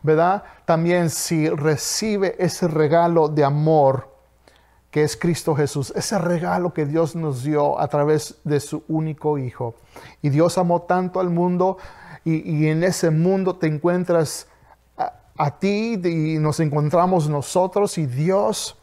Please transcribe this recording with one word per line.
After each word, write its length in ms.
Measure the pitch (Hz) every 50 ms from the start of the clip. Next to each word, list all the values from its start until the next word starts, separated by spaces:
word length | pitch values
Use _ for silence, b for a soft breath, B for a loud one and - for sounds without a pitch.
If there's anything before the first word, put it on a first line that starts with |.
¿verdad? 420 | - 151 156 156 170 180 190 202 B B B B B
También 420 | - 170 165 165 170 180 180 170 160
si 400 | - - - - 170 160 151 160
recibe 880 | 170 151 143 156 151 131 - - - - 214 220 208 196 196 175 - -
ese 300 | 180 165 - - 185 170
regalo 580 | 156 156 156 143 160 170 170 170 170 165 156 147
de 140 | 151 151
amor 680 | 147 139 143 147 151 156 160 156 139 135 131 123 - - - _ _ _ _ _ b b b b b b b b b _
que 120 | - 147
es 140 | 151 147 -
Cristo 380 | - - 170 165 - - 165 151
Jesús, 360 | 139 151 139 - 143 131 - -
ese 220 | - - - 226 196
regalo 560 | 165 175 175 165 180 175 175 180 175 175 -
que 100 | - 151
Dios 320 | 143 151 160 165 151 -
nos 260 | 170 160 151 135 120
dio 380 | 123 147 151 147 147 143 - -
a 80 | 156 143
través 480 | - 147 143 151 156 151 - - - _ _
de 160 | 151 151 143
su 240 | 143 - 156 151 - -
único 500 | 160 156 156 156 151 - - 151 151 143
Hijo. 380 | 131 120 - - 123 117 - _ B B B B B B B B
Y 80 | - 147
Dios 300 | 135 147 165 175 - 190
amó 240 | 180 175 175 170
tanto 360 | 170 - 180 185 185 180 180 185
al 120 | 185 175
mundo 480 | 170 170 175 180 180 180 185 190 185 185 B B B B B B 160 B
y, 260 | _ 165 160 156 - -
y 180 | 156 151 156 156
en 160 | 156 160 170
ese 240 | 185 165 - - 170
mundo 480 | 156 156 165 185 190 190 190 185 175
te 120 | - - 156
encuentras 800 | 151 143 - 175 175 180 180 180 175 165 156 - - - - b b b b b b b _ _ _ -
a, 160 | - - - - _ _ _ -
a 200 | 147 147 - -
ti 360 | 185 196 202 208 220 233 233 190 175
y 340 | 180 170 160 151 156 160 156
nos 220 | 151 151 147 -
encontramos 680 | 165 151 143 151 151 151 175 170 175 185 185 175 147
nosotros 680 | 151 151 143 131 - - 185 185 185 - 202 208 202 -
y 80 | 175 156
Dios 720 | 131 123 135 156 180 190 202 214 220 202 - - - - _